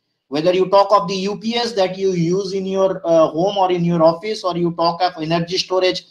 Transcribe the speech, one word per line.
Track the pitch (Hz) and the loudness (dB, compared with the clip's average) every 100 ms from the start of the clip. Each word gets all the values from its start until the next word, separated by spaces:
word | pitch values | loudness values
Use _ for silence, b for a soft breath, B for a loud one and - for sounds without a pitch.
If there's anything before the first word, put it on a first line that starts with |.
| _ _ _ | _ _ _
Whether | 143 170 | -2 0
you | 180 185 | 2 2
talk | 196 196 | 2 4
of | 202 175 | 2 0
the | 196 | -4
U | 190 208 | -4 -6
P | 220 233 | -4 -4
S | 233 | -2
that | 196 185 190 | 0 -2 0
you | 190 | -2
use | 180 165 185 190 | 0 0 0 -2
in | 196 190 | -4 -4
your, | 190 190 185 | 0 0 0
uh, | 165 165 156 | 2 4 4
home | 151 190 196 | 2 -2 0
or | 185 | 0
in | 180 | 0
your | 170 170 | 0 4
office, | 160 170 214 214 185 | 4 2 -2 -4 -4
or | 170 | -2
you | 170 170 | -2 0
talk | 170 170 | -2 0
of | 180 175 | -2 -2
energy | 156 170 170 185 | -4 -4 -2 -4
storage | - 185 185 175 b | -2 0 0 -2 b